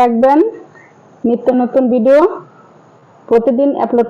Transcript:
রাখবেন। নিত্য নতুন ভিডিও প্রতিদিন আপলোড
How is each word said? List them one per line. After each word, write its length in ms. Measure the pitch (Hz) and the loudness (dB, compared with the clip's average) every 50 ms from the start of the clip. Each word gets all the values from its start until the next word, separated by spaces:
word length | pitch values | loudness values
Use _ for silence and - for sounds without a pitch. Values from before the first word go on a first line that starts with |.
রাখবেন। 380 | 247 240 233 226 247 269 277 302 403 453 - - - - - - - _ _ _ _ _ _ _ - | 0 0 0 0 2 2 2 2 0 0 -4 -10 -20 -20 -20 -20 -20 _ _ _ _ _ _ _ -4
নিত্য 200 | 233 240 233 - 254 247 254 | -4 -2 -2 -2 -2 -2 0
নতুন 220 | 247 233 - 269 262 240 240 | -2 -2 -2 -2 0 0 0
ভিডিও 260 | 254 220 262 277 294 330 440 - - - - _ - - - _ _ _ _ _ _ _ _ _ _ - - | 0 2 2 4 4 2 0 -2 -6 -16 -20 _ -20 -20 -20 _ _ _ _ _ _ _ _ _ _ -6 0
প্রতিদিন 420 | 233 233 226 277 240 240 277 285 277 - - | 0 0 2 0 0 0 0 -2 -2 -2 -4
আপলোড 240 | 226 254 240 233 233 | -2 -2 -2 -2 0